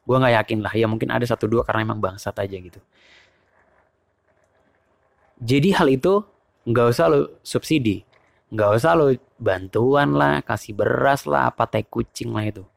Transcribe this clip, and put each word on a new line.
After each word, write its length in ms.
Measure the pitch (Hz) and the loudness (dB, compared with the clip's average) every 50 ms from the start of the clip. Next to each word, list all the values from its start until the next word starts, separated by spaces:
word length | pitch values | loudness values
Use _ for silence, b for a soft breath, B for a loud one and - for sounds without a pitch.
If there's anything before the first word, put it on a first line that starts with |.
Gue 160 | _ - 123 | _ 2 2
nggak 160 | 131 131 123 120 110 107 | 4 4 4 4 4 2
yakin 160 | - 117 107 104 | 0 -4 -4 -4
lah, 80 | 95 101 | -2 0
ya 160 | 110 113 110 | 0 0 0
mungkin 240 | 110 113 127 127 120 | 0 -2 -4 -4 -2
ada 100 | 120 120 117 | -2 -2 -2
satu 160 | 117 - - | -2 -2 0
dua 160 | 107 113 117 | 0 0 0
karena 240 | 123 - 110 110 110 | 0 0 -2 -2 -2
emang 160 | 110 110 107 | -4 -4 -4
bangsat 320 | 101 92 95 101 - 101 - 104 | -4 -6 -6 -8 -12 -10 -8 -8
aja 160 | 101 98 95 | -8 -8 -10
gitu. 240 | 92 90 87 - 101 _ _ b b b b b b b b b b b b b b b b b b b b _ _ _ _ _ _ _ _ _ _ _ _ _ _ _ _ _ _ _ _ _ _ _ _ _ _ _ _ _ _ | -14 -16 -20 -20 -20 _ _ b b b b b b b b b b b b b b b b b b b b _ _ _ _ _ _ _ _ _ _ _ _ _ _ _ _ _ _ _ _ _ _ _ _ _ _ _ _ _ _
Jadi 300 | 123 113 131 143 147 196 | -4 0 0 2 2 2
hal 160 | 180 - 180 139 135 | 2 4 4 2 2
itu 260 | 131 - 175 196 208 208 _ _ _ _ _ _ _ _ | 2 2 2 0 0 -2 _ _ _ _ _ _ _ _
nggak 200 | 120 113 123 120 120 | -2 0 2 2 2
usah 160 | 120 - 165 | 2 2 2
lo 320 | 165 151 143 151 - - _ _ | 2 2 2 0 -2 -8 _ _
subsidi, 580 | - - 120 - - 160 151 123 104 95 95 _ _ b b b b b b b _ | -6 -6 -6 -2 0 -2 0 0 -2 -2 -4 _ _ b b b b b b b _
nggak 180 | 110 107 104 101 107 117 | -2 0 2 2 2 4
usah 100 | 123 160 170 | 4 2 4
lo 160 | 165 147 139 131 - _ _ _ | 4 4 2 2 0 _ _ _
bantuan 800 | _ 120 101 95 92 95 95 - 110 117 131 139 143 143 143 143 | _ -2 -2 -2 -2 -6 -4 -2 0 2 2 2 2 2 2 2
lah, 240 | 143 147 143 147 143 | 2 2 2 0 -2
kasih 320 | - - 113 - - - 104 | -4 -6 -8 -8 -8 -12 -6
beras 540 | 101 104 117 123 127 131 139 139 139 - 147 | -4 -2 -2 0 0 2 0 0 0 -2 -2
lah, 240 | 147 139 127 123 - | 0 0 0 0 0
apa 160 | - 117 - | -2 -4 -2
tai 160 | - 110 104 | -2 -6 -6
kucing 480 | _ - 113 117 _ _ - 117 117 113 | _ -8 -8 -8 _ _ -12 -10 -6 -6
lah 160 | 110 107 107 | -4 -6 -6
itu. 160 | 104 98 95 - _ | -8 -10 -20 -20 _